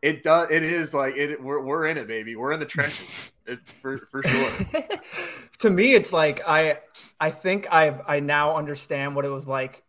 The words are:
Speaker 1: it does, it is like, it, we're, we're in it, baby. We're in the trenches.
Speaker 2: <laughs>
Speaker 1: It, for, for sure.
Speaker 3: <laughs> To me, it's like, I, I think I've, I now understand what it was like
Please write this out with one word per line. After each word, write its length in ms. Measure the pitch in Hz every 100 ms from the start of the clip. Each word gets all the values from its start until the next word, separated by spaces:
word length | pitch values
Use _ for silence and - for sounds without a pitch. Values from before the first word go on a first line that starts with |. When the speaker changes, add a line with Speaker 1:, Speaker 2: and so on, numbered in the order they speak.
Speaker 1:
it 200 | 143 156
does, 300 | 160 165 165
it 100 | 156
is 320 | 160 170 160
like, 220 | 147 135 135
it, 260 | 147 147
we're, 180 | 131 147
we're 260 | 135 156 156
in 120 | 156
it, 80 | 107
baby. 300 | 113 110 113
We're 160 | 127
in 80 | 156
the 60 | 147
trenches. 640 | - 143 147 - - - _
Speaker 2:
<laughs> 80 | -
Speaker 1:
It, 100 | 123 - -
for, 160 | 135 135 -
for 100 | 131
sure. 300 | 139 131 127 101 -
Speaker 3:
<laughs> 880 | 311 - 403 - - - - - -
To 120 | 226
me, 240 | 185 240
it's 180 | 247 -
like, 300 | 170 156 - 165
I, 320 | 156 160 143 - - - _
I 100 | 156
think 360 | 147 185 196 196
I've, 280 | 160 156 135 -
I 140 | 147
now 360 | 143 147 147 156
understand 600 | 147 143 - 147 139 143
what 80 |
it 60 | 139
was 180 | 139 135
like 340 | 135 131 -